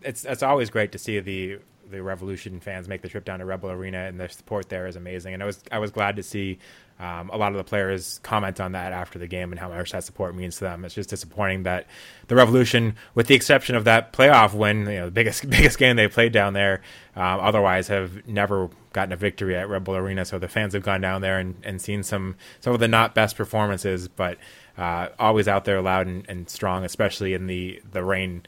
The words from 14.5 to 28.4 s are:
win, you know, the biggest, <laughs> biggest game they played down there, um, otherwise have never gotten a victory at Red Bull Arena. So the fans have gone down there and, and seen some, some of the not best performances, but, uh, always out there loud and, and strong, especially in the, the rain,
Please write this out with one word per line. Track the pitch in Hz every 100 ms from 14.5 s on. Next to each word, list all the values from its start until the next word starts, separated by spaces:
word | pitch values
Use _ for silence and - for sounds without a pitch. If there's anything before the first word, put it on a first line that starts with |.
win, | 104 104 107
you | 104 98
know, | 87
the |
biggest, | 95 110 - 139
<laughs> |
biggest | 123 147 -
game | 127 120
they | 104
played | - 117
down | 110 101
there, | 98 98 95 - - - -
um, | 92 95
otherwise | 98 107 98 92 90
have | 101 92 92 123
never | 101 101 98 90 - -
gotten | 98 95
a | 90
victory | 101 - 95 90
at | 101
Red | 98 92
Bull | 95
Arena. | 95 95 90
So | 95
the | 90
fans | 110 104
have | 101
gone | 98 95
down | 95 95
there | 95 95
and, | 92 90
and | 104 92
seen | - 104
some, | 95 101 95 90 - -
some | -
of | 120
the | 117
not | 113 113 -
best | 107 -
performances, | 107 110 104 95 101 92 90
but, | - 90 90 - - - -
uh, | 87 85 90 -
always | 110 110 101
out | 98 104
there | 98
loud | 92 95 92
and, | 90 95
and | 90 87
strong, | - 101 92 92
especially | - 104 - 95
in | 90 92
the, | 90 92 - -
the | 95
rain, | 92 95 95 87